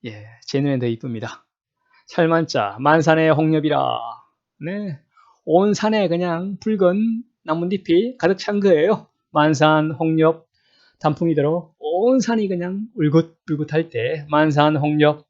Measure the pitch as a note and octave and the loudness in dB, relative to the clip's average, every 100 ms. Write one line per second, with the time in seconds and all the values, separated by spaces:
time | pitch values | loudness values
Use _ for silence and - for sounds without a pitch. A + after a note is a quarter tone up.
0 | A#2 G#2+ G#2+ - - C#3+ C#3+ C3+ A#2+ A2+ | -14 -16 -20 -20 -8 -4 -2 -2 -2 -4
1 | C3+ A#2 A#2 - _ _ _ _ _ _ | -8 -10 -10 -14 _ _ _ _ _ _
2 | _ - E3 E3 D#3+ C#3 G#2 G#2 C#3 D#3+ | _ -2 0 0 0 -2 -4 -2 2 4
3 | D#3+ D#3+ D#3+ D3 D#3 D#3 D3+ C#3+ C3 A#2+ | 4 4 4 2 2 0 0 0 0 -4
4 | A#2 A#2 _ _ _ _ D#3 G3 G#3 C#3+ | -6 -14 _ _ _ _ -10 -8 -8 -12
5 | _ _ _ _ - D#3+ G3+ G#3 G#3+ G#3+ | _ _ _ _ 0 2 4 2 0 0
6 | F#3+ E3+ F3+ E3+ F#3 F#3+ - A3 F#3 F#3 | 0 -2 -2 -4 -6 -8 -4 2 2 2
7 | A3+ A3+ B3 _ - D#3+ E3+ F#3+ F#3+ E3+ | -2 -4 -8 _ -6 -4 -2 -4 0 0
8 | A#3 B3+ E3 F#3+ - G3+ G3 E3 E3+ G#3+ | 0 -2 -2 0 -2 -2 2 4 4 0
9 | - _ _ D#3+ D3+ D3 D#3 D#3 D#3 D#3+ | -4 _ _ 0 2 4 4 4 0 -2
10 | E3 D#3+ D#3+ E3 _ _ _ _ _ _ | -2 2 2 0 _ _ _ _ _ _
11 | D#3 D3 E3+ D3 C#3+ E3 E3 _ D3+ F3 | -4 0 0 0 0 -2 -6 _ -6 0
12 | A3+ C4 A3+ A3+ G#3 F3+ F3 F#3+ A3 A#3+ | 2 2 0 -2 -2 -4 -6 -8 -10 -2
13 | D3+ D#3 E3 _ - D3+ D3 D3+ E3 - | 0 2 0 _ -10 -8 -4 -4 -4 -4
14 | A#2+ D#3 D3 D3+ D#3 D3 D3+ D3+ D3+ D3+ | -4 -6 -2 0 2 2 2 2 -2 2
15 | D3 D3+ _ | 2 2 _